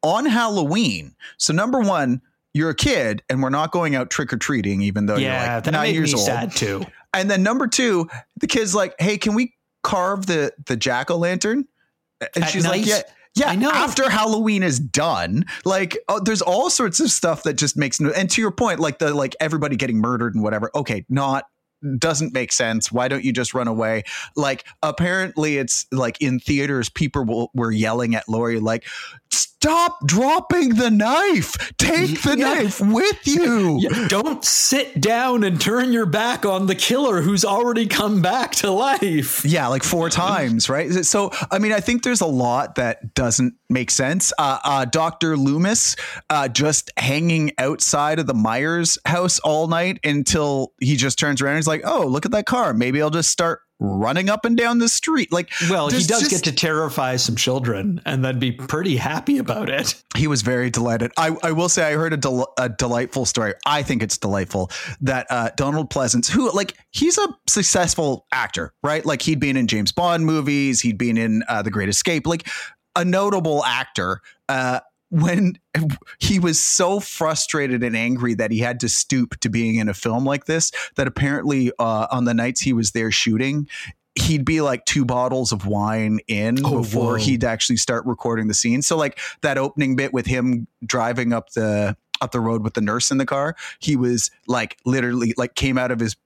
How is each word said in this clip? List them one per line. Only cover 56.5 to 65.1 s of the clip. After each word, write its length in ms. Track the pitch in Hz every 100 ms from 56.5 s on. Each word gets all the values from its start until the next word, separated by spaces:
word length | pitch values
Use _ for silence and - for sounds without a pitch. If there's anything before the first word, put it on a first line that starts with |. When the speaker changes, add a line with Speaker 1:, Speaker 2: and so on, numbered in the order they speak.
Speaker 2:
terrify 640 | 127 165 156 156 - 131 127
some 200 | - 110
children 640 | - 131 123 101 208 175
and 200 | - 135
then 140 | 131 127
be 140 | 127
pretty 440 | 120 131 156 185 127
happy 420 | 131 156 - 285
about 300 | 240 165 -
it. 340 | 135 - - _ 113
Speaker 1:
He 100 | 151
was 160 | 139
very 280 | 110 127 123
delighted. 420 | 120 120 113 120 -
I, 200 | 160 165
I 100 | 165
will 160 | 160 175
say 160 | 180
I 80 | 156
heard 200 | 151 165
a 40 | 156
del-, 360 | 135 127 123 -
a 100 | 123
delightful 580 | 104 127 120 123 - 123
story. 280 | - 107 - 147
I 160 | 147
think 200 | 143 127
it's 160 | 110 -
delightful 520 | 101 98 92 101 90 - - -
that, 240 | 135